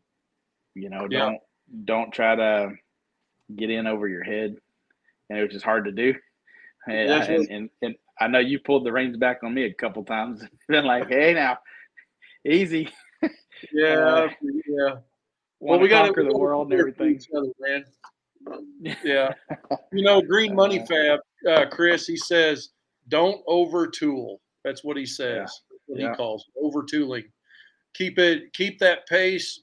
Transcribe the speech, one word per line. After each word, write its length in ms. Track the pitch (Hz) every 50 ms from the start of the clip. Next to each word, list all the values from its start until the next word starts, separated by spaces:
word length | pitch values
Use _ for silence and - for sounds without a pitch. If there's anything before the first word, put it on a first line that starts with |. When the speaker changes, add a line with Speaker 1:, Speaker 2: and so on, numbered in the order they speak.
| _ _ _ _ _ _ _ _ _ _ _ _ _ _ _
Speaker 1:
you 140 | 98 95 98
know, 160 | 95 98 101 98
Speaker 2:
Yeah. 120 | - -
Speaker 1:
don't, 200 | 110 107 110 - - _ _ _ _ _ 123 113 104
don't 280 | 104 110 113 117 110 -
try 220 | - 113 113 113
to 380 | 110 110 110 107 104 101 101 104 - _ _ _ _ _ _ _ _ _ _ _ _ _ _ 107
get 160 | 101 110 107
in 160 | 113 113 113
over 220 | 110 110 107 104 98
your 160 | 92 87 90
head, 320 | 104 104 107 110 104 101 - _ _ _ _ _ _ _ _ _ _ _ _ _ _
and 80 | 104 107
it 40 | 107
was 100 | 101 95
just 120 | 101 -
hard 200 | 113 110 113 104
to 80 | 101 95
do. 220 | 98 120 131 135 131 - _ _ _ _ _ _ - - - _ _ - -
And, 200 | 110 110 110 -
Speaker 2:
That's 200 | 147 156 - -
Speaker 1:
and, 100 | 160 165
Speaker 2:
right. 100 | 151 -
Speaker 1:
and, 200 | 104 104 110 110 - _ -
and 120 | 117 113 - _ _ _ -
I 60 | 110 113
know 100 | 123 127
you 180 | 123 127 143 135
pulled 260 | - - 143 135 123
the 80 | 120 113
reins 240 | 131 131 127 117
back 220 | 113 127 123 123 - -
on 100 | 117 120
me 100 | 135 131
a 100 | 104 95
couple 300 | - - 113 98 110 104
times. 380 | - 117 110 110 120 117 107 110 107 _
<laughs> 120 | _ _ -
Been 160 | 151 151 143
like, 240 | 135 123 123 120 -
"Hey, 240 | 127 135 147 165 170
now, 240 | 165 143 127 123 - _ - - - - _ _ - _ _ _ _ _ _ - _ _
easy." 440 | 139 156 180 196 170 160 160 160 151 - - - _ _ _ -
<laughs> 80 | - - - _ _ - - - - 302
Speaker 2:
Yeah, 220 | 151 156 156 156
Speaker 1:
Uh, 340 | 156 156 156 156 165 160 156 156 - 147 139 139 156 -
Speaker 2:
yeah. 300 | 147 147 143 139 139 135 123 120 _ _ _ _ _ _ _ _ _ _ _
Well, 180 | - 147 165 180
Speaker 1:
wanna 40 | 185
Speaker 2:
we 60 | 196
gotta, 200 | 214 214 208 202
Speaker 1:
conquer 140 | 190 170 151
Speaker 2:
we 40 |
Speaker 1:
the 60 | 139 143
Speaker 2:
gotta 100 | 139 139
Speaker 1:
world 200 | 143 294 294 294
and 80 | 285
Speaker 2:
be 60 | -
here 160 | 370 - 135 -
for 60 | - 311
Speaker 1:
everything. 100 | 311 147
Speaker 2:
each 140 | 135 127 _ 156
other, 200 | 147 139 131 127 -
man. 1400 | 131 139 139 143 139 131 _ _ - - _ _ _ _ _ _ - - - - 302 - - - 165 160 -
Speaker 1:
<laughs> 80 | - -
Speaker 2:
Yeah. 280 | 147 139 139 135 135 135 - _ _ - - - - 135 - - _ 190
You 100 | 196 196
know, 180 | 202 202 196
Green 320 | 175 147 180 214 220 214 202
Money 240 | 190 196 202 196 180
Speaker 1:
Uh, 60 | -
Speaker 2:
Fab, 340 | - 170 156 151 151 147 147 - _ _ _ -
uh, 200 | 175 160 156 143 131
Chris, 340 | - - 170 175 175 160 165
he 120 | - 165
says, 540 | 160 - - 175 170 160 156 151 135 - - _ _ _ _ _ _ _
"Don't 400 | 123 135 156 170 190 202 - -
overtool." 920 | - 165 175 175 165 160 175 165 160 - - 156 147 139 131 120 110 98 98 _ _ _ _ _
That's 180 | 139 135 - -
what 140 | 147 147
he 100 | 143 135
says. 300 | 123 - - 135 123 117
Speaker 1:
Yeah. 40 | 110 98
Speaker 2:
That's 180 | 92 - - _ _ - - _
what 140 | - 139 127
Speaker 1:
Yeah. 100 | - 113
Speaker 2:
he 60 | 117
calls 340 | - 120 113 110 107 - _ _ 131
overtooling, 640 | 151 151 143 147 139 143 - 151 147 131 131 120 110 - _ _ _ _ _ - - _ _ _ _ _ _
keep 240 | - 185 185 - -
it, 340 | 180 175 170 151 - - -
keep 240 | - 185 202 196 -
that 260 | 196 180 175 - - -
pace, 520 | 160 185 185 185 190 175 - - - -